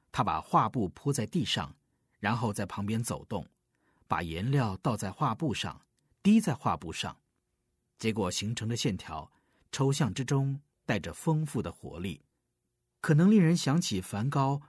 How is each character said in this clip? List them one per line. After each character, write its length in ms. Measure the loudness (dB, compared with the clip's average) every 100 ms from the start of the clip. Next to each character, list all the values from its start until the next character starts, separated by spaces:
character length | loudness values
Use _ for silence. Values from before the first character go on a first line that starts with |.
| _
他 120 | -2
把 160 | 0 -2
画 280 | 0 2 2
布 200 | 0 -4
铺 220 | -4 -4
在 140 | -2 -2
地 200 | -2 -2
上， 300 | -2 -6 -12 _ _ _ _
然 160 | -2 0
后 180 | -2
在 120 | -4 -6
旁 200 | -6 -2
边 180 | -2
走 220 | -2 -6 -6
动， 220 | -8 -8 _ _ _ _ _ -4
把 140 | -4
颜 300 | -2 -4 0
料 240 | 2 0 -2
倒 180 | -2 -2
在 160 | -6
画 220 | -4 -4
布 200 | -2 -4
上， 280 | -4 -6 -10 _ _ _ _
滴 180 | 4 4
在 140 | 4
画 240 | 0 -2 -2
布 140 | -4
上， 280 | -8 -8 -10 _ _ _ _ _ _ _ -6
结 160 | -4
果 160 | 0 -2
形 240 | -2 -4
成 140 | -4 -4
的 80 | -2
线 200 | -2 -4
条， 360 | -6 -12 -12 _ _ _ _
抽 200 | 0 0
象 220 | 2 0
之 100 | -2
中 360 | 0 0 0 -4 -10 _ -4
带 140 | -4
着 140 | -4
丰 320 | -4 0 0 0
富 160 | -4
的 100 | -6
活 280 | -8 -12 -8
力， 220 | -8 -10 _ _ _ _ _ _ _ _
可 140 | 2
能 180 | 6 8
令 100 | 8
人 140 | 8 4
想 260 | 2 2
起 200 | 0 -2
梵 280 | -4 -4 0
高 320 | 0 0 0